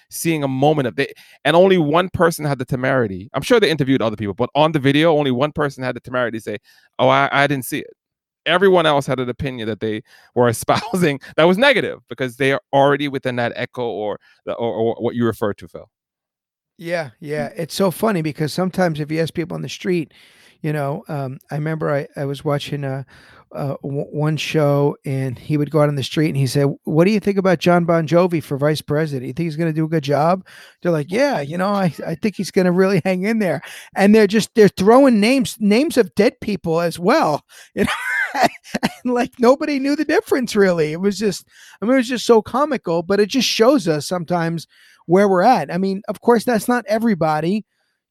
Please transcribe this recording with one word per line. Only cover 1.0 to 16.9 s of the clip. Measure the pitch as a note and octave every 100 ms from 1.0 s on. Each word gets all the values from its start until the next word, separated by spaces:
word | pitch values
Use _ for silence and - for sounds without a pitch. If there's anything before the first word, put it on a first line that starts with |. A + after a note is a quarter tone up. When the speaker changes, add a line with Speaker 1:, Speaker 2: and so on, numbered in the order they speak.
| C#3 - - _
Speaker 1:
And | C#3
only | E3 F#3+ F#3
one | D3 D#3+ F#3
person | - E3+ E3
had | D3+ C3+
the |
temerity. | B2+ C3 C3 C3+ A2+ F#2 G#2+
I'm | -
sure | - A#3+
they | F#3
interviewed | D#3 C3+ C3+
other | G#2+ G#2+
people, | G#2
but | F#2+ A#2+ C#3
on | D#3
the | D#3
video, | C3 C#3 E3 D3+
only | C#3+
one | B2 D3+
person | D3+ D3 C3+
had | B2+
the | A#2+
temerity | - B2+ A#2+ A2+
to |
say, | G#2+ G#2 _ _ _ -
"Oh, | C3
I, | C3+ C#3
I | C3+ C#3+
didn't | C#3 A#2+
see | C#3
it." | - - _ _ _ _ -
Everyone | F3 G3 F3+ D#3
else | C#3+ C#3
had | B2+
an | B2
opinion | A#2+ C#3+ B2+ G#2+
that | G#2+
they | A2 G#2+ - _ _
were | - A#2+
<laughs> |
espousing | A2+ - A#2 - F#3 D#3+ C#3 - -
that |
was | E3 F#3
negative | C#4 A3+ A#2+ - -
because | A#2+ C3 A#2+
they | C3+
are | C#3 -
already | C#3 C#3 C#3+ C#3+
within | C3+ C3 B2
that | A#2+
echo | F#2+ A#2+ - A#2+
or | F#2+ G#2+ F#2 _ _
the, | -
or, | - A#2
or | G#2 A2+ -
what | A2
you | A#2+
referred | A#2 G#2+ G#2+ G2+
to, | E2+
Phil. | D#2 - _ _ _ _ _ _ _ _ _
Speaker 2:
Yeah, | E3